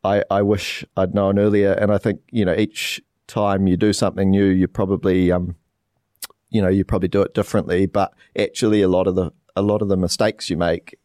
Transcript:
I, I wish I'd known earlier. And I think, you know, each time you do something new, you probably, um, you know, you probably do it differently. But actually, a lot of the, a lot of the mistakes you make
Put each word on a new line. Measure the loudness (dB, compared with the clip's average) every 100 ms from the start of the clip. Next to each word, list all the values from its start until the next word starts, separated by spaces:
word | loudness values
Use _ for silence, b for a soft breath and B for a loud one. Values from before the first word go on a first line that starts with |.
I, | 0 0 0
I | 0
wish | 2 0 -2 -10 -8 -4
I'd | -2
known | 0 2 2
earlier. | 2 2 2
And | 2 0
I | 0
think, | -2 -4 _
you | -2
know, | 0
each | 0 -2 -4 -10 -10 _ _ -10
time | -4 0 0 0
you | 2
do | 0
something | 0 -2 0 0
new, | 4 4
you | 2 0
probably, | -2 -2 0 0 2 2
um, | 0 -4 -10 _ _ _ _ _ _ -20 _ _
you | -2
know, | 2
you | 0
probably | 0 -2 0
do | 0
it | 0
differently. | -2 -2 -2 0 0 0
But | 0 -2 b b -4
actually, | -4 -2 0 2
a | 2
lot | 2 0
of |
the, | 0 -4 _ _
a | -4
lot | -2 0
of | 0
the | 0
mistakes | -2 0 -2 -4 -6
you | -2
make | -2 -2 -6 -20